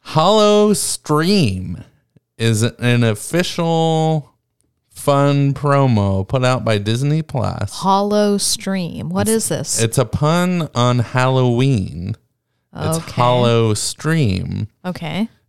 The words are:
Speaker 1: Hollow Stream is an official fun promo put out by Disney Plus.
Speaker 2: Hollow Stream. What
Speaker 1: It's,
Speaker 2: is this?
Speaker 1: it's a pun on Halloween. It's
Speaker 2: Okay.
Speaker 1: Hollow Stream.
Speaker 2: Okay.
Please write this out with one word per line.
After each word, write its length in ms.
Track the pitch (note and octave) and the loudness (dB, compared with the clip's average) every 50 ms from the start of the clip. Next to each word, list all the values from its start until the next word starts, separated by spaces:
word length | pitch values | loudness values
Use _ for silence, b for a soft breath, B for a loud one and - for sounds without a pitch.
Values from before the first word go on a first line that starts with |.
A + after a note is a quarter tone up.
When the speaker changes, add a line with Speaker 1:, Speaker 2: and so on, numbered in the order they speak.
Speaker 1:
Hollow 720 | _ - - D#3 D#3+ F#3+ G#3+ A3 G#3 G#3 G#3 G#3 G#3 G#3+ G3+ | _ -2 0 2 2 4 4 4 4 4 4 4 4 2 2
Stream 1080 | - - - - - _ - D3+ D3+ D#3+ F3+ G#3 G3+ D#3 G#2+ F#2+ F#2 F#2 F2+ F2 - - _ _ _ _ _ _ _ _ _ _ | 0 -2 -6 -6 -8 _ -2 0 0 2 2 2 2 2 0 0 -4 -6 -8 -10 -12 -12 _ _ _ _ _ _ _ _ _ _
is 260 | - A2+ A#2 A2+ G#2 A#2 | -2 0 0 2 2 0
an 400 | A#2+ - - A#2 B2 A#2+ A#2+ A#2+ | -2 -2 -2 0 0 2 2 2
official 1300 | A2+ G#2+ G#2 - - - E3+ F3+ - - - E3+ E3 E3 E3 E3 D#3+ D#3+ D#3+ D#3+ D#3+ D#3+ D#3 C#3+ _ _ _ _ _ _ _ _ _ _ _ _ _ | 2 0 -2 -6 -4 -2 -2 -2 -2 -4 -4 -2 -2 0 0 0 2 2 0 0 0 0 -2 -4 _ _ _ _ _ _ _ _ _ _ _ _ _
fun 640 | _ - - - C#3 C#3 C#3+ C#3+ C#3+ C#3+ C#3 C#3 C3+ | _ -4 0 0 2 4 4 4 2 2 2 0 -2
promo 760 | - D3 D3 C#3 C#3 C#3 C3 A#2 G#2 G2+ G2 G2 F#2+ F#2+ | -2 0 0 2 2 4 4 2 2 2 2 0 -2 -2
put 160 | - - C3 B2+ | -2 -2 0 0
out 220 | B2+ B2+ B2+ G#2+ | 0 0 0 0
by 120 | A2+ A2 | 0 -2
Disney 440 | G2+ G2 A2+ A2+ A#2+ C#3 C#3+ D3+ D#3+ | 0 0 -2 -2 0 0 0 0 -2
Plus. 500 | D#3 - - B2+ G2+ G2 F2 E2 - G#2 - - | -2 -4 -4 -4 -4 -4 -4 -4 -6 -8 -6 -4
Speaker 2:
Hollow 580 | - F#3+ G3 G3 G3+ G#3 G#3 G#3 G#3 G#3 G3+ | 0 0 2 2 2 0 2 2 2 2 0
Stream. 720 | G3 - - - - - F#3+ F#3+ F#3+ F3 D#3+ - - - D3+ | 0 -2 -2 -4 -4 -4 -4 -4 -4 -4 -6 -8 -8 -8 -4
What 180 | F3 G3 G3+ | -2 -2 0
Speaker 1:
It's, 160 | G#3+ A3 A3 G#3+ | 0 0 0 0
Speaker 2:
is 40 | - | -2
this? 320 | D#3+ B2 - - - - | -4 -4 -4 -6 -2 -2
Speaker 1:
it's 160 | A#2 A2+ - | -2 0 2
a 80 | - B2 | 0 0
pun 640 | A2+ - - D3 D3+ E3 F3 F3+ F3+ F3+ F3 D#3+ - _ | 0 -2 0 0 2 2 2 0 0 0 -2 -4 -4 _
on 240 | A#2+ B2 B2 B2 B2 | 0 2 2 2 0
Halloween. 1160 | A2+ - - B2+ B2+ C3 C3 C3 B2+ B2 A#2+ A#2+ C3 C#3 C3+ G#2+ F2+ - - E2 F2 G2 G#2+ _ _ _ _ _ _ _ _ _ _ _ _ | -2 0 0 0 0 2 2 2 2 2 2 2 2 2 2 0 -2 -4 -8 -10 -8 -8 -10 _ _ _ _ _ _ _ _ _ _ _ _
It's 240 | E3 D3+ D#3 D#3+ E3 | -6 -4 -4 -4 -4
Speaker 2:
Okay. 120 | D#3+ - | -6 -8
Speaker 1:
Hollow 600 | - - B2 B2 B2 B2 B2 A#2+ A#2 A#2 A2+ A2 G#2+ | -2 0 2 2 4 4 4 4 4 2 2 0 0
Stream. 960 | - - - - - - D3+ D#3+ E3 C#3+ G#2 F#2 F#2 F2+ F2 F#2 G2 G#2 - _ _ - | -2 -4 -8 -8 -6 -2 -2 0 2 2 0 0 -2 -4 -6 -6 -6 -6 -8 _ _ -10
Speaker 2:
Okay. 440 | F3+ F3 - E3+ D#3 D#3 F3+ A3 - _ _ _ | -10 -10 -8 -10 -8 -4 -4 -6 -6 _ _ _